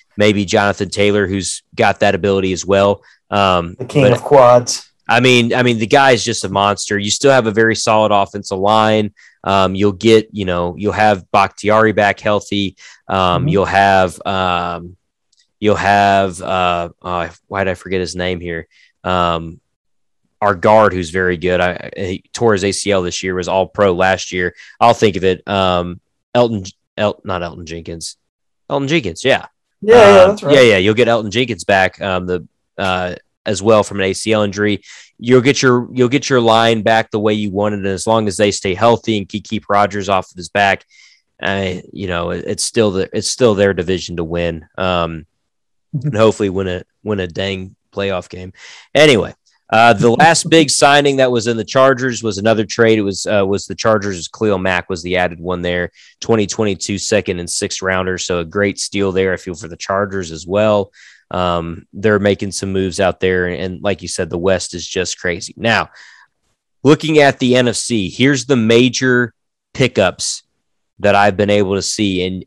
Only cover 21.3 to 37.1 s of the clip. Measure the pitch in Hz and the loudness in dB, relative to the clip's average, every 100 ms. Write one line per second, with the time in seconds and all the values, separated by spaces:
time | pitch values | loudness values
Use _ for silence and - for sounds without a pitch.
21.3 | 87 90 90 90 87 - - 95 95 - | 0 -2 0 0 -4 -12 -10 -8 -10 -12
22.3 | - 117 101 101 92 98 98 90 - 92 | -2 0 0 -2 -4 -2 -2 -2 -6 -6
23.3 | 90 87 92 92 - 101 87 92 95 - | -6 -2 -2 -2 0 0 2 2 0 -4
24.3 | 92 90 - - _ 117 117 110 90 92 | -4 -4 -6 -18 _ 2 4 2 2 0
25.3 | 92 - 101 95 90 87 90 _ _ _ | -2 -2 0 0 0 -2 -10 _ _ _
26.3 | 123 120 107 95 - _ - 104 - - | 0 0 0 -8 -16 _ -4 -4 -4 -8
27.3 | 90 85 87 80 82 82 85 - - _ | -6 -6 -10 -14 -14 -12 -12 -14 -18 _
28.3 | _ _ _ _ 143 139 165 104 80 131 | _ _ _ _ -6 -2 -2 -4 -4 0
29.3 | 107 - _ _ _ 202 240 202 196 185 | 0 -2 _ _ _ 4 6 8 8 6
30.3 | 208 143 143 123 98 95 107 117 117 110 | 4 2 6 6 6 2 2 2 2 -2
31.3 | 107 123 98 - 98 92 - 98 92 90 | -4 -4 -4 0 2 2 -2 -4 -4 -4
32.3 | 90 - _ _ - 95 92 90 90 _ | -6 -6 _ _ -8 -4 -4 -6 -10 _
33.3 | _ - 95 101 110 101 101 95 92 110 | _ -8 -2 2 2 2 -2 -4 -4 -2
34.3 | 107 104 98 104 101 - - - _ 120 | 0 0 -2 -2 -2 -8 -20 -20 _ 2
35.3 | 127 123 131 135 123 120 127 123 139 - | 4 4 2 2 2 -2 -2 0 0 0
36.3 | 131 113 113 113 113 104 110 113 | 2 4 4 4 2 2 0 0